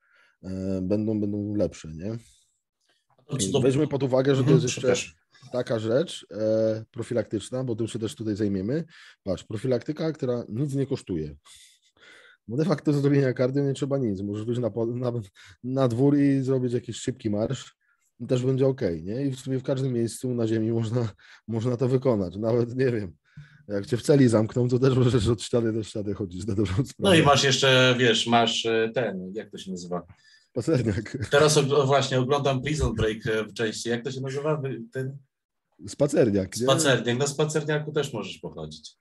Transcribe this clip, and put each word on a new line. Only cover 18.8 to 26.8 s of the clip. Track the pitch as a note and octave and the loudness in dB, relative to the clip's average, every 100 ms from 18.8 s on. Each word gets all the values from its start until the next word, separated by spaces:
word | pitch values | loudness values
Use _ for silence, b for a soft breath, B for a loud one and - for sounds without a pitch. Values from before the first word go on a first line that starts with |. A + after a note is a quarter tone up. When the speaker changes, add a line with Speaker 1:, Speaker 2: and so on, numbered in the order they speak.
| G#2 E2 | -2 -2
Speaker 1:
nie? | E2+ A2+ C#3 | -6 -4 -4
I | |
w | C3 | -6
sumie | C3+ C3 | -4 -4
w | |
każdym | C3 C3+ C3+ | -2 -2 -2
miejscu | A#2+ A#2 - B2+ | -2 -2 -4 -6
na | A#2+ A2+ | -2 0
ziemi | A2+ A2 | 0 0
można, | A2+ A2+ A#2+ A2+ - b b - | -2 -2 -2 -2 -6 b b -6
można | A2+ A#2 A#2+ | -4 -2 0
to | B2+ | 0
wykonać. | B2+ C3 A2 F#2 F2+ | 2 2 2 0 -2
Nawet, | A2+ A#2 A#2+ B2+ | 0 2 0 0
nie | C3+ | 0
wiem, | A#2 G2+ - B B B B - | 0 -6 -12 B B B B -8
jak | G2+ G2+ | -6 -2
cię | A#2+ | -2
w | |
celi | - D3 B2+ | 4 6 8
zamkną, | A2 A2 - B2 | 6 2 0 2
to | B2 | 4
też | C3+ B2+ | 4 4
możesz | B2+ A#2 G#2 | 4 4 2
od | A#2 | 0
ściany | - B2 A#2 | 0 0 0
do | A2 | -2
ściany | G#2+ A2+ G2+ | -6 -6 -6
chodzić | G2 G2+ F2+ G#2 | -6 -6 -6 -4
na | G2+ | 0
dobrą | G2+ | 0
sprawę. | F#2 | 0